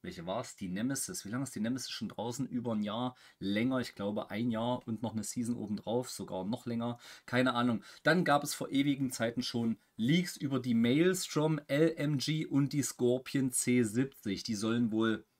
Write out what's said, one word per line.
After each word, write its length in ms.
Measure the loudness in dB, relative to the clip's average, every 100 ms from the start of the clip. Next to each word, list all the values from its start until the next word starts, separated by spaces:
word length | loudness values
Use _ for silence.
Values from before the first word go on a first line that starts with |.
Welche 240 | -10 -8 -4
war's? 280 | -4 -4
Die 140 | -8 -6
Nemesis. 560 | -2 -2 -2 -4 -8
Wie 60 | -6
lange 140 | -6
ist 100 | -4
die 60 | -2
Nemesis 280 | -2 -2 -6
schon 220 | -6 -6
draußen? 360 | -4 -6 -4 -4
Über 280 | -2 -2
ein 80 | -2
Jahr 340 | -2 -2 -4 -6 -20 _
länger. 420 | -2 2 2 0
Ich 140 | -2
glaube, 360 | -4 -4 -2 -4
ein 200 | -2 0
Jahr 360 | 0 0 -2 -4
und 140 | -4
noch 140 | -4
eine 100 | -4
Season 320 | -4 -4 -4 -4
obendrauf. 540 | -4 -6 -2 -2 -2
Sogar 340 | -10 -8 -6
noch 220 | -4 -4 -4
länger. 320 | -4 -4 -6 -12 -20
Keine 300 | -2 2 2
Ahnung. 280 | 2 2 0 -4 0
Dann 240 | 4 4 6
gab 180 | 4
es 80 | 2
vor 180 | -6 -2
ewigen 400 | 2 2 2 -2
Zeiten 300 | 0 -2 0
schon 360 | -2 0 0 -2 _ -2
Leaks 400 | 4 4 2 -4
über 240 | -2 -2
die 140 | 2
Maelstrom 840 | 4 4 4 4 2 -2 0 2 0 0
L 260 | 2 4 2
M 220 | 0 0
G 260 | 0 -2
und 300 | 0 2 2
die 80 | 0
Scorpion 680 | -2 2 2 2 0 -2 0
C 320 | 0 2 4
siebzig. 600 | 4 2 -2 -4 -6 -4
Die 140 | -4 -2
sollen 360 | 0 2 2
wohl 320 | 4 2 2 -4